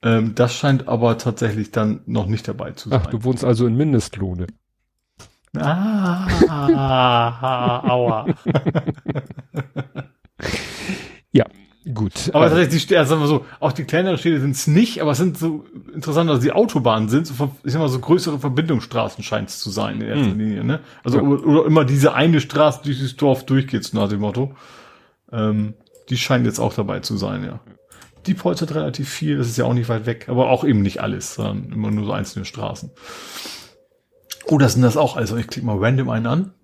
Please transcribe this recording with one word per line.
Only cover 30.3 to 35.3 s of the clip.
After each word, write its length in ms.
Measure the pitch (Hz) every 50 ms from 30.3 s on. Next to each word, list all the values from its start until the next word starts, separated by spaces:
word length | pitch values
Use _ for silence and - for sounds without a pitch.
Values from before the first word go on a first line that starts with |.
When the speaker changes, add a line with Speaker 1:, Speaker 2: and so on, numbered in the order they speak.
| 127 123 127 120
Speaker 1:
auch 160 | 131 123 -
eben 160 | 143 127 104 98
nicht 180 | 98 - -
alles, 340 | - 107 104 98 - - -
sondern 380 | - 110 104 101 101 95 - -
immer 180 | 107 107 104
nur 160 | 104 107 104
so 60 | 101 -
einzelne 320 | 101 101 - - - 98
Straßen. 440 | - - - 107 104 - - - - - _ - - - - - - - - - - - - - - _ _ _ _ _ _ _ _ _ _ _ _ - - -
Oh, 100 | - 156 143
das 160 | 139 120 -
sind 80 | 120 127
das 140 | 120 113
auch, 200 | 147 151 127 -
also 200 | 147 117 92